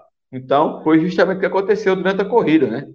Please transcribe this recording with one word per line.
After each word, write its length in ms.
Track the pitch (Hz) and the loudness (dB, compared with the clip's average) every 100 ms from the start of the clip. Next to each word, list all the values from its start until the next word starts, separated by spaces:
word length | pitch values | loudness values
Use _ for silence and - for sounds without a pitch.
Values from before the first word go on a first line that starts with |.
| _ _ _ | _ _ _
Então, 480 | 131 131 139 165 - | -12 0 2 0 -2
foi 160 | 156 160 | 2 2
justamente 360 | 175 202 185 185 | 2 2 0 0
o 40 | |
que 60 | 180 | -2
aconteceu 480 | 185 196 202 190 | -2 0 -2 0
durante 280 | 190 185 190 | -2 -2 -2
a 20 | |
corrida, 420 | 196 240 160 156 110 | -2 0 2 2 2
né? 200 | 120 - | -2 -10